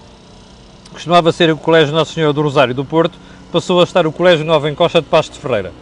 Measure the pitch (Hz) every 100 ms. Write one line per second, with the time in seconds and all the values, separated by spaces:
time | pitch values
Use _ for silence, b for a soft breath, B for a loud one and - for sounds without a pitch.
0 | - - - - - - - - - -
1 | 151 175 165 - 165 151 - 165 143 160
2 | 151 160 151 143 151 135 127 127 131 160
3 | 165 - B B B - - 180 165 190
4 | 160 - 175 165 156 160 147 143 170 170
5 | 147 170 - - 139 110 90 78